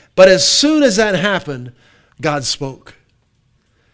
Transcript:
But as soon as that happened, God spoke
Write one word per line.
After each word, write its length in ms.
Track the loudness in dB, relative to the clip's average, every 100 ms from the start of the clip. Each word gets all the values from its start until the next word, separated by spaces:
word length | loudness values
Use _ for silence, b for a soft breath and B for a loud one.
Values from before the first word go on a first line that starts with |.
| B 4
But 140 | 6
as 180 | 6 2
soon 360 | 0 0 2
as 120 | 0 0
that 200 | -2 -2
happened, 560 | -2 -4 -6 -12 -14 b b b b -8
God 220 | -6 -4
spoke 520 | -6 -8 -10 -14 -20 -20 _ _ _ _ _ _ _ _ _